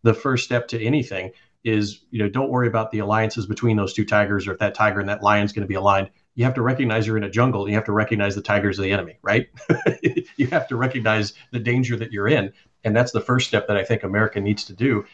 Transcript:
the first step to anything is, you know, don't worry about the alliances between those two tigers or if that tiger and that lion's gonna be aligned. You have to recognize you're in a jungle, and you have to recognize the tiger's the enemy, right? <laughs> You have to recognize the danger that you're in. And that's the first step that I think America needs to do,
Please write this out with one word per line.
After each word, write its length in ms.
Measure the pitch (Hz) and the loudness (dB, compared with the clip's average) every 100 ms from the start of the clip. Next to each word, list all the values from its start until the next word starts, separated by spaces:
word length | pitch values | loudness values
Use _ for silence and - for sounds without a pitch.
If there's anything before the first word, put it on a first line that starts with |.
the 100 | 113 | 2
first 300 | 110 139 123 | 2 2 -2
step 240 | - 120 - | 0 -2 -2
to 120 | 113 | -4
anything 500 | 110 147 127 98 92 - _ _ | 0 0 -2 -6 -10 -14 _ _
is, 420 | 113 107 104 104 _ | -2 0 0 -6 _
you 80 | 117 | -2
know, 100 | 101 | -2
don't 200 | 113 139 | 0 -2
worry 180 | 127 120 | 0 2
about 240 | 110 110 | 0 -2
the 80 | 110 | -4
alliances 460 | 101 107 110 113 98 | 0 0 0 -2 -6
between 300 | 104 120 107 | -2 2 2
those 180 | 95 | 0
two 120 | - 104 | -2 0
tigers 420 | 104 101 101 95 | 2 2 0 -2
or 60 | |
if 60 | 92 | -2
that 140 | 104 | -2
tiger 260 | - 107 101 | 0 0 0
and 80 | 98 | -2
that 140 | 104 | 0
lion's 300 | 101 104 101 | 2 4 2
gonna 140 | 110 98 | -2 -4
be 80 | 95 | 0
aligned. 340 | 98 98 98 _ _ - | 2 2 0 _ _ -2
You 100 | 127 | 0
have 80 | |
to 80 | 127 | 0
recognize 440 | 117 127 127 110 107 | 0 0 0 0 0
you're 120 | 110 | -2
in 80 | 101 | -2
a 40 | |
jungle, 340 | 101 127 113 | 2 2 2
and 60 | 101 | 0
you 60 | 104 | 0
have 100 | 107 | 2
to 60 | |
recognize 420 | 104 104 107 101 | 0 2 0 0
the 80 | 98 | -2
tiger's 360 | - 104 101 90 | 0 2 2 0
the 140 | 95 | 0
enemy, 260 | 101 87 - | -2 -2 -8
right? 280 | - 107 123 - - | 0 0 0 -6 -2
<laughs> 680 | - - - - - - - | 0 0 -2 -2 -2 -6 -2
You 100 | 131 | 0
have 220 | 170 - | 0 -2
to 80 | 123 | -2
recognize 560 | 127 127 110 110 104 - - | -2 -2 0 0 0 -6 -10
the 80 | 120 | -6
danger 380 | 110 123 123 117 | 0 0 0 -2
that 160 | 113 | -6
you're 160 | 101 101 | -2 2
in. 240 | 143 98 - _ _ 113 | 2 0 -6 _ _ 0
And 100 | 107 | 2
that's 160 | 123 | 2
the 80 | 113 | 0
first 300 | - 127 - | 0 0 2
step 180 | 110 - | 0 2
that 80 | 101 | 0
I 80 | |
think 200 | 95 113 | 0 -2
America 360 | 95 104 107 101 | 0 0 0 0
needs 240 | 101 101 - | -2 -2 -4
to 80 | |
do, 300 | 95 131 107 - | -2 0 0 -4